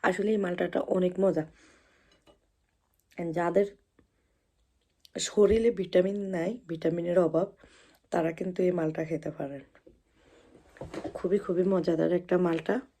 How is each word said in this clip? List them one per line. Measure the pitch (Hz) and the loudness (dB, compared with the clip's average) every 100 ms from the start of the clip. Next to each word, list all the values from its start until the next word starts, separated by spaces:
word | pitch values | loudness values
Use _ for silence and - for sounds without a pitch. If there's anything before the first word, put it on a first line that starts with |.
| 185 | 0
আসলে | 185 208 214 | 0 0 0
এই | |
মালটাটা | 185 175 175 - - 185 | -2 -2 -2 -2 -2 0
অনেক | 180 180 | 0 2
মজা। | 196 156 156 - - _ _ _ _ _ _ _ _ _ _ _ _ _ _ - 170 165 | 0 0 -4 -14 -20 _ _ _ _ _ _ _ _ _ _ _ _ _ _ -10 -6 -2
যাদের | 175 180 202 - _ _ _ _ _ _ _ _ _ _ _ _ - - - | 2 2 0 -4 _ _ _ _ _ _ _ _ _ _ _ _ -14 -8 -2
শরীরে | - 196 220 233 185 | 4 6 6 4 0
ভিটামিন | 185 180 190 202 196 185 | 2 2 2 -2 -6 -4
নাই, | 175 240 - | -4 -6 -10
ভিটামিনের | 160 170 170 170 175 165 | -4 -2 -2 2 2 4
অভাব, | 160 190 - - - - _ _ | 2 -2 -8 -20 -20 -20 _ _
তারা | 175 160 165 | -2 -2 -4
কিন্তু | 180 180 180 | -6 0 0
এই | 180 | 2
মালটা | 156 160 160 | -2 -2 -4
খেতে | 156 151 - | -4 -6 -8
পারেন। | 143 139 - _ - _ _ _ _ - _ - _ - - - - - | -10 -10 -18 _ -20 _ _ _ _ -20 _ -20 _ -16 -12 -10 -10 -6
খুবই, | 180 202 | 0 0
খুবই | - 180 185 | 0 0 2
মজাদার | 185 165 160 165 175 | 2 0 2 2 0
একটা | 180 180 175 | 0 2 2
মালটা। | 165 160 226 - _ | 0 -2 -4 -4 _